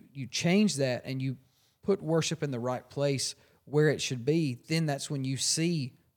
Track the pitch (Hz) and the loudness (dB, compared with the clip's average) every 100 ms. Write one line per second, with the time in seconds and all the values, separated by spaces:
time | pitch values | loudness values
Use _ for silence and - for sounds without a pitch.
0 | - 139 135 - 170 196 208 139 135 123 | -14 -12 -8 -2 2 4 4 2 0 -2
1 | - 131 131 127 _ _ _ _ - 196 | -4 -4 -4 -6 _ _ _ _ -2 -2
2 | 151 165 156 160 143 123 123 123 - - | 2 0 0 -2 -4 -4 -4 -4 -6 -2
3 | 143 135 - - _ _ - 147 151 127 | 0 0 -4 -8 _ _ -2 4 4 4
4 | - 127 120 165 151 120 - 160 156 139 | -2 -4 0 2 2 -2 -2 0 0 -2
5 | - 143 131 131 - - 170 165 123 - | -4 -4 -2 -2 -2 0 0 0 -4 -8
6 | _ | _